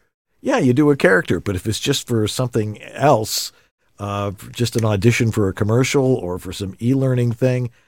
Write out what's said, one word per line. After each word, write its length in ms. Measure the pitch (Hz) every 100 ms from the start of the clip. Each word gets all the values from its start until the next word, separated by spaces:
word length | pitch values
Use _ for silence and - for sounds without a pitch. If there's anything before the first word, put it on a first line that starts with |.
| _ _ _ _
yeah, 180 | - 277
you 140 | 135
do 180 | 127 147
a 60 | 139
character. 440 | 175 185 - 90
But 160 | 98 92
if 100 | 110
it's 140 | -
just 260 | - 139 -
for 200 | 117 107
something 560 | - 127 117 107 104
else, 720 | - - 143 120 107 - - _ _ _ _ -
uh, 320 | 101 101 101 98 120
just 240 | 127 120 120
an 80 | 110
audition 460 | 104 117 113 117
for 160 | 110 98
a 60 |
commercial 600 | - 104 120 131 143 131 127
or 220 | 90 90
for 140 | 92
some 240 | - 95 -
e-learning 520 | 117 135 131 123 120
thing, 380 | 113 127 127 120 _